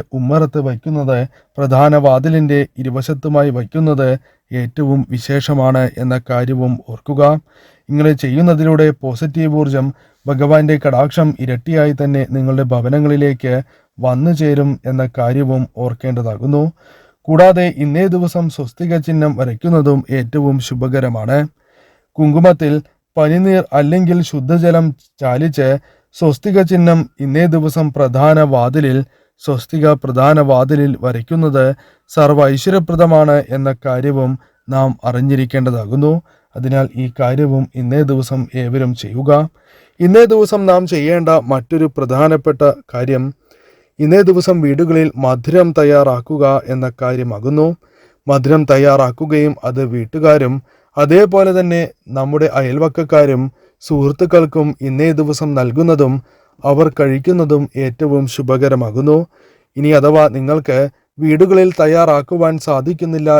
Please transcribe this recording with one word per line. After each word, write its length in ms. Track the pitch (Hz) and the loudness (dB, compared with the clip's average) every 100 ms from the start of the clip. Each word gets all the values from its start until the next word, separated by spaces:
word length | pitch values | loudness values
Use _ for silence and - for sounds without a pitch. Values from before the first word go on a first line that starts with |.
| - | 0
ഉമ്മറത്ത് 480 | 131 127 156 156 151 | -6 -2 0 0 -2
വയ്ക്കുന്നത്, 580 | 135 117 160 151 135 127 131 _ _ - | -4 -6 -6 -4 -2 -2 -4 _ _ -6
പ്രധാന 340 | 139 131 147 151 | 0 2 4 4
വാതിലിൻ്റെ 640 | 139 131 151 160 151 143 135 - | 4 2 2 0 2 0 -2 -6
ഇരുവശത്തുമായി 760 | 127 127 123 143 156 151 143 | -8 -6 -6 -6 -2 0 0
വയ്ക്കുന്നത് 580 | 123 110 156 160 139 131 127 _ _ - | -2 -6 -2 -2 0 0 -2 _ _ -10
ഏറ്റവും 500 | 123 123 151 143 139 123 | -8 -6 -4 -2 -2 -2
വിശേഷമാണ് 760 | 123 - 139 143 143 131 131 127 - | -6 -4 -4 -2 0 0 0 -2 -4
എന്ന 180 | 127 127 | -4 -4
കാര്യവും 500 | 123 123 123 131 127 123 | -4 -4 -2 -2 -4 -4
ഓർക്കുക. 380 | - 113 - 143 143 156 - _ _ _ - | -8 -14 -6 0 2 2 -6 _ _ _ -6
ഇങ്ങനെ 240 | 147 151 | 0 0
ചെയ്യുന്നതിലൂടെ 720 | 139 135 135 175 156 160 156 156 | 0 -2 0 2 2 2 2 2
പോസിറ്റീവ് 640 | 143 135 120 160 156 160 151 | 0 -6 -6 -6 -4 -2 0
ഊർജം, 300 | 147 135 135 - _ _ 131 | -2 -2 -4 -6 _ _ -6
ഭഗവാന്റെ 500 | 135 147 156 151 151 | -2 2 4 4 0
കടാക്ഷം 500 | 143 127 143 - 156 139 | 0 0 0 0 0 0
ഇരട്ടിയായി 560 | 127 123 165 160 147 | -4 -6 -2 0 0
തന്നെ 300 | 139 143 139 127 | 0 -2 -2 -2
നിങ്ങളുടെ 360 | 135 131 135 131 | -2 -2 -2 -2
ഭവനങ്ങളിലേക്ക് 880 | 123 120 147 147 147 143 131 131 127 131 _ _ - | -2 0 0 0 2 0 -2 -4 -4 -6 _ _ -6
വന്നു 340 | 127 127 160 | -4 0 0
ചേരും 360 | 156 156 143 143 135 | 0 0 0 0 -2
എന്ന 180 | 127 131 127 | -6 -4 -4
കാര്യവും 500 | 127 120 131 135 131 127 - | -4 -2 -2 -2 -2 -4 -6
ഓർക്കേണ്ടതാകുന്നു. 880 | 123 117 135 120 113 107 127 143 160 - _ _ _ _ - | -8 -6 -6 -6 -6 -6 -2 -2 -2 -6 _ _ _ _ -2
കൂടാതെ 380 | 160 185 180 180 139 | 4 4 4 0 -2
ഇന്നേ 280 | 147 151 190 | -4 -2 -2
ദിവസം 360 | 180 175 175 165 | -2 -2 -2 -4
സ്വസ്തിക 420 | - 123 - 175 170 | -6 -10 -8 -4 -4
ചിഹ്നം 340 | 151 160 151 | -2 -2 -2
വരയ്ക്കുന്നതും 640 | 131 127 113 175 165 143 143 - | -2 -4 -4 0 0 2 0 -2
ഏറ്റവും 460 | 131 117 151 143 135 | -6 -4 -2 -2 -2
ശുഭകരമാണ്. 800 | 120 123 131 131 127 113 110 139 151 _ _ _ _ _ _ - | -4 -6 -4 -2 -4 -4 -2 -2 -2 _ _ _ _ _ _ -2
കുങ്കുമത്തിൽ 540 | 151 151 180 160 151 151 - _ _ - | 0 4 4 4 0 -2 -6 _ _ -2
പനിനീർ 460 | 151 170 190 185 - | 0 2 2 0 0
അല്ലെങ്കിൽ 460 | 139 147 180 175 175 | 0 0 2 2 0
ശുദ്ധജലം 640 | 160 151 131 170 170 165 160 139 _ - | -2 -4 0 0 2 2 0 -4 _ -8
ചാലിച്ച് 480 | 131 127 160 143 131 139 _ _ _ - | -4 -2 -2 -2 0 -2 _ _ _ -2
സ്വസ്തിക 420 | 165 143 208 196 | -2 0 0 0
ചിഹ്നം 360 | 180 180 170 165 - - | 2 2 4 2 -2 -8
ഇന്നേ 240 | 139 143 175 | -4 0 0
ദിവസം 400 | 160 156 160 156 | 0 -2 -2 -4
പ്രധാന 480 | 139 135 127 147 156 147 | -2 -2 2 4 4 2
വാതിലിൽ, 520 | 131 120 147 143 131 135 _ _ _ | 0 0 0 0 0 -4 _ _ _
സ്വസ്തിക 500 | - 131 - 160 151 | -6 -6 -4 0 2
പ്രധാന 460 | 147 135 127 139 156 | 0 -2 0 2 4
വാതിലിൽ 500 | 139 127 131 147 143 131 | 2 2 2 0 0 -2
വരയ്ക്കുന്നത് 640 | 127 117 113 165 160 135 131 135 _ _ _ | -4 -6 -4 -2 0 2 0 -2 _ _ _
സർവ്വ 380 | - 147 147 139 | 0 2 4 2
ഐശ്വര്യപ്രദമാണ് 880 | 135 - 185 160 170 170 156 151 147 - | 0 0 0 0 2 4 4 4 2 0
എന്ന 220 | 135 135 123 | -4 -4 -4
കാര്യവും 520 | 135 127 139 139 127 131 _ _ - | -4 -4 -2 -2 -2 -4 _ _ -6
നാം 200 | 135 135 - | -2 0 -2
അറിഞ്ഞിരിക്കേണ്ടതാകുന്നു. 1080 | 123 123 135 139 127 135 127 120 104 135 147 165 - _ _ | -4 -2 0 0 -2 -2 -2 -4 -4 0 0 0 -4 _ _
അതിനാൽ 320 | - 127 135 131 | -8 -4 -2 -2
ഈ 120 | 120 127 | -4 -8
കാര്യവും 520 | 120 127 135 147 135 131 | -4 -2 0 0 0 -4
ഇന്നേ 280 | 127 123 139 | -6 -4 -2
ദിവസം 380 | 143 135 123 131 127 | 0 -2 -4 -6 -6
ഏവരും 360 | 127 123 135 127 | -6 -4 -2 -4
ചെയ്യുക. 360 | 120 101 113 139 147 156 _ _ _ _ - | -6 -8 -6 0 0 0 _ _ _ _ -2
ഇന്നേ 240 | 175 214 233 | 2 4 4
ദിവസം 340 | 220 208 208 190 | 4 2 0 2
നാം 160 | 180 180 | 0 0
ചെയ്യേണ്ട 440 | 160 147 175 160 160 | -2 -2 0 2 0
മറ്റൊരു 440 | 120 135 117 160 156 | 0 -4 -2 -2 -2
പ്രധാനപ്പെട്ട 720 | - 131 131 156 156 156 139 143 - - | -2 -4 0 2 2 -2 0 2 0 -6
കാര്യം, 360 | 120 127 131 135 - _ _ _ _ _ - | -6 -2 -2 -4 -10 _ _ _ _ _ -4
ഇന്നേ 220 | 151 185 | 2 4
ദിവസം 340 | 185 180 180 175 | 6 4 2 0
വീടുകളിൽ 480 | 143 139 165 160 160 - | 0 0 0 2 0 -2
മധുരം 520 | 131 127 117 180 170 | -2 -2 0 2 2
തയ്യാറാക്കുക 720 | 156 147 147 139 123 120 151 139 135 - | 2 4 4 2 0 -4 -2 0 0 -2
എന്ന 200 | 131 127 | -6 -6
കാര്യമാകുന്നു. 720 | 117 127 127 123 104 120 151 160 170 _ _ _ _ - | -6 -6 -4 -6 -6 -4 0 0 -2 _ _ _ _ -2
മധുരം 360 | 139 135 156 | 0 2 2
തയ്യാറാക്കുകയും 880 | 147 135 143 139 127 117 156 151 151 - | 4 4 4 4 2 -2 -2 0 0 -2
അത് 200 | 123 127 131 | -6 -4 -4
വീട്ടുകാരും 680 | 120 113 156 156 151 127 135 - _ _ - | -6 -8 0 4 4 2 -4 -8 _ _ -2
അതേപോലെ 540 | 143 175 208 196 190 | 2 4 4 4 2
തന്നെ 300 | 185 180 170 165 - - | 0 0 -2 -4 -10 -12
നമ്മുടെ 360 | 131 135 147 156 | -6 -2 0 0
അയൽവക്കക്കാരും 920 | 131 131 139 160 151 151 156 147 127 135 - _ _ | 0 -2 0 0 0 0 2 4 2 -2 -8 _ _
സുഹൃത്തുക്കൾക്കും 840 | - 147 139 139 180 175 160 160 151 139 | -6 -2 -2 0 2 2 2 0 -4 -4
ഇന്നേ 260 | 135 131 160 | -6 -2 0
ദിവസം 360 | 151 151 143 156 | 0 -2 -4 -4
നൽകുന്നതും 600 | 139 127 127 165 151 135 135 - _ _ _ | -2 -2 0 2 2 2 -2 -6 _ _ _
അവർ 220 | 139 143 156 | -2 2 2
കഴിക്കുന്നതും 720 | - 139 131 135 180 156 147 143 135 | 2 0 0 0 0 2 0 -2 -4
ഏറ്റവും 480 | 135 120 151 139 135 | -6 -4 -2 0 -2
ശുഭകരമാകുന്നു. 880 | - 127 131 135 131 117 113 143 156 170 _ _ _ _ 135 | -6 -2 0 0 0 -2 -2 2 2 0 _ _ _ _ -4
ഇനി 140 | 147 | 2
അഥവാ 320 | 151 143 156 151 | 4 4 4 4
നിങ്ങൾക്ക് 500 | 127 131 156 143 131 139 - _ - | 0 -2 -2 -2 -2 -2 -6 _ -4
വീടുകളിൽ 520 | 156 151 185 190 185 | 0 2 4 4 4
തയ്യാറാക്കുവാൻ 800 | 175 156 165 165 147 139 175 160 160 | 2 2 4 4 2 0 -2 0 -2
സാധിക്കുന്നില്ല 720 | - 135 135 170 170 160 151 151 | -2 -2 -2 -6 -6 -4 2 2